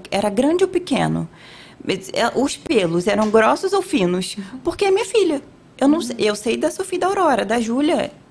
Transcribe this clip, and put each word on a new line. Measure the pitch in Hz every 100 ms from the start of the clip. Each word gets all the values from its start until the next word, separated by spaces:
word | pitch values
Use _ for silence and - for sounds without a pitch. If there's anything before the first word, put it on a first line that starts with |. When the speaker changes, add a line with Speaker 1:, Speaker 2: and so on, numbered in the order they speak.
| -
Speaker 1:
era | 196 208
grande | 196 285 349
ou | 381
pequeno? | 349 359 220 156 160 165 - - - - - - 190 -
É, | - 233 -
os | 277 -
pelos | - 240 170 175 190
eram | 202 214
grossos | 220 220 285 381
ou | 392
finos? | 370 262 180 180 185 - 190 262
Porque | 339 - 403
é |
minha | 392 -
filha. | 453 349 277 - - - -
Eu | 277
não | 311
Speaker 2:
Uhum. |
Speaker 1:
sei, | 240 233
eu | 208 208
sei | 233 233
da | 330
Sofia | 349 381 359
e |
da | 370
Aurora. | 392 330 240
Da | 196 240
Júlia, | 226 247 302 269 - - -